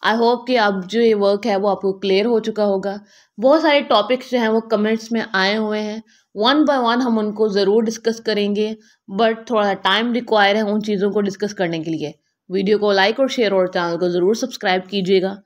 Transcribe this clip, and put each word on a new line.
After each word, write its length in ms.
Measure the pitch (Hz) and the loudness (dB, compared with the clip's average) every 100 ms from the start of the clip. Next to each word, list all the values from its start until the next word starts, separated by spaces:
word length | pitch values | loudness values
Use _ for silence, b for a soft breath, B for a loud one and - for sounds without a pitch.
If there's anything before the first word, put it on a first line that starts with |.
I 120 | 185 226 | 0 2
hope 260 | 233 247 240 | 2 0 0
कि 80 | 247 | 2
अब 240 | 208 196 185 | 2 0 -4
जो 140 | 220 | 2
ये 120 | 233 | 2
वर्क 320 | 214 202 202 233 | 4 2 0 0
है 100 | 190 | 0
वो 120 | 202 | 0
आपको 240 | 190 196 190 | 0 -2 -2
क्लियर 280 | 196 190 214 | 0 0 2
हो 120 | 226 | 0
चुका 240 | 214 220 | -2 -2
होगा। 340 | 208 196 196 202 208 b b - | 0 0 -4 -8 -12 b b -2
बहुत 240 | 233 311 | 2 4
सारे 180 | 311 285 - | 4 2 4
टॉपिक्स 400 | 233 202 254 - | 0 2 -2 -2
जो 80 | 247 | -2
हैं 100 | 220 | 2
वो 120 | 220 226 | 0 0
कमेंट्स 400 | 214 214 220 220 | 0 0 -2 -2
में 100 | 226 214 | -4 -2
आए 200 | 190 190 214 | 0 0 0
हुए 220 | 214 214 | -2 -4
हैं, 240 | 214 214 220 b b | -6 -8 -14 b b
one 300 | 196 220 285 285 | -2 0 2 2
by 100 | 277 | 2
one 180 | 233 240 | 2 0
हम 160 | 262 226 | 0 0
उनको 300 | 214 208 220 | -2 -2 0
ज़रूर 360 | 196 196 208 | 2 2 2
डिस्कस 360 | 226 220 - 220 | 0 -2 -4 -4
करेंगे, 540 | - 208 202 202 214 220 b b - | -4 -2 -2 -2 -4 -6 b b -12
but 360 | 196 226 226 226 | 0 0 0 -2
थोड़ा 220 | 226 202 190 | 0 0 0
टाइम 280 | 190 202 233 | 0 0 0
रिक्वायर 440 | 240 240 214 202 202 | -4 0 2 4 2
है 60 | |
उन 160 | 214 214 | 0 -2
चीज़ों 300 | 214 208 202 | -2 -2 0
को 100 | 202 | 0
डिस्कस 320 | 202 190 208 | -2 -4 -8
करने 280 | 208 180 165 | -4 -4 -4
के 100 | 160 | -4
लिए। 240 | 160 147 - _ _ _ | -6 -6 -12 _ _ _
वीडियो 280 | 185 196 208 | -4 0 0
को 140 | 208 | 2
लाइक 280 | 196 190 226 | 2 2 2
और 80 | 269 | -2
शेयर 260 | 262 214 | 0 0
और 140 | 190 185 | 2 0
चैनल 280 | 185 170 170 | -2 -4 -2
को 120 | 180 | -2
ज़रूर 280 | 175 180 226 | 0 0 0
सब्सक्राइब 500 | 262 - 202 185 185 | -4 -6 -2 -2 -2
कीजिएगा। 460 | 202 185 190 185 196 | -4 2 2 0 -8